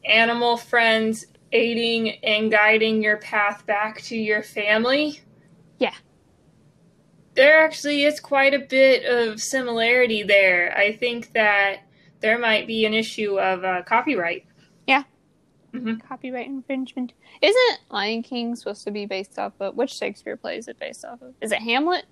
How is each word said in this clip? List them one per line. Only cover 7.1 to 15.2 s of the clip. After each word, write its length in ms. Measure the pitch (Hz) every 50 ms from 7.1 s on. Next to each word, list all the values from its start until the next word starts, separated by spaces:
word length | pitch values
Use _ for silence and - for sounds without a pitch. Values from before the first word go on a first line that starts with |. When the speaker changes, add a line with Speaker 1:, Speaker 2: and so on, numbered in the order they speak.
| _ _ _ _ _
Speaker 1:
There 300 | 262 262 294 311 320 320
actually 400 | 320 311 - - 294 294 285 285
is 160 | 294 294 294
quite 340 | - - 285 269 269 277 277
a 40 | 277
bit 440 | 277 - 254 262 269 262 254 220 -
of 360 | - 247 240 233 220 214 220
similarity 840 | - - - 269 254 240 233 226 226 233 240 254 247 226 220 214
there. 540 | 202 190 202 196 196 185 180 175 175 - -
I 160 | - 202 208
think 400 | 220 - 247 240 240 233 226 -
that 480 | - 233 214 208 208 202 196 196 196 - _ _ _ _ _ _ _ _
there 180 | - 220 226 240
might 280 | 240 226 214 208 -
be 180 | 226 226 220 220
an 80 | 214 214
issue 460 | 226 226 220 - - 214 202 196 190
of, 240 | 190 190 185 180 185
uh, 180 | 190 185 180
copyright. 640 | 175 - 226 233 254 311 269 190 170 170 175 185 _ _ _ _ _ _ _ _ _
Speaker 2:
Yeah. 180 | - 269 277 277 _ _ _